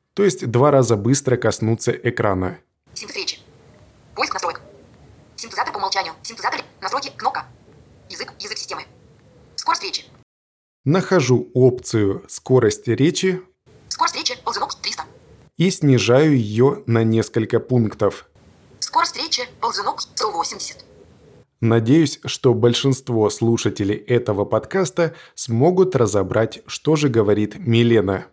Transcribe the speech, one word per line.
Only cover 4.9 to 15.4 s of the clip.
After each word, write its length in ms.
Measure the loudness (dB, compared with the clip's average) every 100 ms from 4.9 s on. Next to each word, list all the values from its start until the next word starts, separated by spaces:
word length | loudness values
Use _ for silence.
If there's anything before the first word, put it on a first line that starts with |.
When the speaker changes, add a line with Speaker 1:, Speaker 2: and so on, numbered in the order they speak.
| -20 -20 -20 _ -16
Speaker 2:
Синтезатор 360 | -10 -6 -6
по 40 | -4
умолчанию. 360 | -4 -4 -6 -10
Синтезатор. 400 | -14 -8 -6 -6 -8 _
Настройки. 300 | -6 -4 -6 -6
Кнопка. 300 | -6 -6 -8 -18 _ -20 _ -20 -20
Язык. 220 | -14 -14 -14
Язык 180 | -12 -12
системы. 240 | -10 -12 -14 _ _ _ _ _ _ -8
Скорость 280 | -4 -4
речи. 200 | -6 -10 -12 _ _ _ _ _ _ _ 0
Speaker 1:
Нахожу 640 | 0 2 2 4 2 2 4
опцию 680 | 4 4 -2 0 0 -2 -8
"Скорость 600 | -12 2 4 4 2 -2
речи". 540 | 0 0 2 -2 -2 -8 _ _ -20 -16
Speaker 2:
Скорость 300 | -6 -4 -4
речи. 200 | -8 -8
Ползунок 320 | -8 -6 -8 -8
триста. 300 | -12 -12 -14 -20 -20 -20